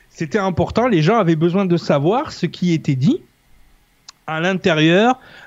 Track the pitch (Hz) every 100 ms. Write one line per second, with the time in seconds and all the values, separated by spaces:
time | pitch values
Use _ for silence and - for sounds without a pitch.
0 | _ - 160 214 190 180 175 - 247 180
1 | 156 233 170 160 170 180 190 170 - 147
2 | 147 240 302 - 165 - 180 160 147 135
3 | 151 339 - _ _ - _ _ _ _
4 | _ - - 156 175 185 185 156 160 175
5 | 233 254 - -